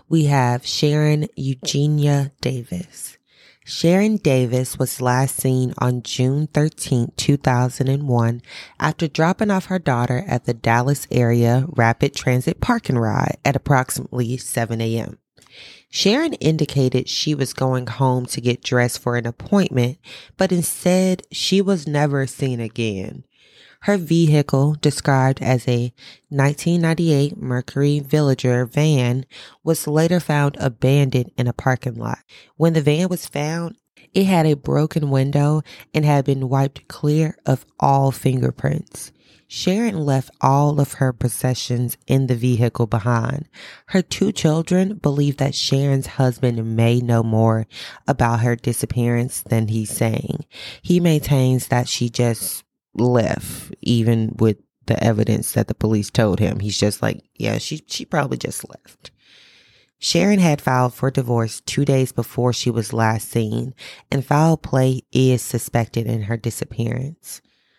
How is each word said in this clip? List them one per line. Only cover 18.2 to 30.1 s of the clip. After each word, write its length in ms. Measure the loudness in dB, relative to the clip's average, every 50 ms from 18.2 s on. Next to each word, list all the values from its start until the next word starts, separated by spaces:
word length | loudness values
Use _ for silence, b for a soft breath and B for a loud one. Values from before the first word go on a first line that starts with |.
| -2 -6
to 120 | -6 -4
get 240 | -2 -2 -2 -2 -2
dressed 360 | -2 0 0 0 0 -2 -4
for 180 | -6 -4 -4 -4
an 100 | -4 -6
appointment, 720 | -8 -10 -4 0 2 2 2 2 0 0 0 0 -2 -8 B B B B B B B B
but 160 | -2 0 0
instead 720 | 0 -2 -2 -4 -2 0 2 2 2 2 2 0 -2 -6 -10 -10
she 280 | -6 -2 0 2 2
was 240 | 2 2 0 -2 -2
never 400 | -2 0 0 2 2 0 0 -2
seen 360 | -4 -4 -4 -4 -4 -4 -4
again. 640 | -6 -6 -6 -4 -4 -4 -4 -4 -8 -10 -12 -14 -18 _ b b b b b b b b b b
Her 160 | b 0 0 0
vehicle, 760 | 2 2 2 4 4 6 4 4 2 2 2 0 2 2 0 0
described 600 | 0 0 0 0 0 0 2 4 4 2 0 0
as 260 | 0 0 0 0 0 0
a 260 | 0 0 0 -4 -6 B B B B B B B
nineteen 520 | -2 0 2 0 0 0 0 0 2 2
ninety-eight 560 | 2 2 0 0 2 2 2 2 2 0 -2 -6
Mercury 600 | -6 -4 -4 -4 -4 -4 -2 0 2 2 2 0
Villager 680 | 0 0 0 2 4 2 2 2 2 0 0 0 0
van, 600 | -2 0 0 2 4 4 4 2 2 0 -2 -4 -8 B B B B B B B
was 240 | -2 -2 -2 -2 0
later 320 | 2 2 2 2